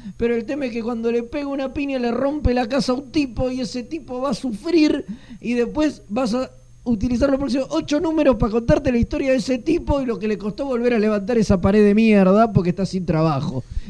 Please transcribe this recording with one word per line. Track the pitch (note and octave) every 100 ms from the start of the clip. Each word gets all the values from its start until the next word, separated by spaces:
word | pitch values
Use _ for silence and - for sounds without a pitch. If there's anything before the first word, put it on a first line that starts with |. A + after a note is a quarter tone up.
| G#3 -
Pero | A#3 A#3
el | A3
tema | D4 C4+
es |
que | A#3
cuando | A3 A#3 A#3
le | A#3
pega | A#3 D4+ C#4+
una | C#4 C4+
piña | D4 C#4 C4
le | A#3+
rompe | A#3 C4+ D4+ B3+
la | B3 A3+
casa | C4+ A3+
a | B3+
un | C#4
tipo | D#4+ C4+ G#3+ B3+
y | B3+
ese | A#3+ B3
tipo | A3+ D#4+ - B3
va | C#4
a |
sufrir | A3+ C4 G3+ E4 E4+ D4+ D4 - A#3 - A3+
y | G#3+
después | A#3+ A#3 - D4+ - -
vas | G#3 A#3
a | B3 C4 - - - -
utilizar | A3+ A#3+ A#3+ C#4
los | C4+
próximos | C#4 C4 C4
ocho | D#4+ D#4 D4
números | E4+ D#4 D4 A3
para | A#3
contarte | A3+ A#3 D4 C4+
la | A#3+
historia | A3+ D4 C#4
de | C4
ese | G3 B3+
tipo | C#4+ E4+ - C#4+
y | B3+
lo | G3+
que | G#3+
le | G3+
costó | G3+ G3+ C#4
volver | A#3+ A#3+
a | A#3+
levantar | G#3+ G#3 F#3+ A#3
esa | G#3 G3
pared | G3 G#3
de | G#3
mierda | G3+ A3+ G#3 F#3 G3+ A#3
porque | G3+ F3
está | F3 F#3+
sin | F#3+ F3+
trabajo. | D#3+ D#3+ C#3 C#3+ C3 - -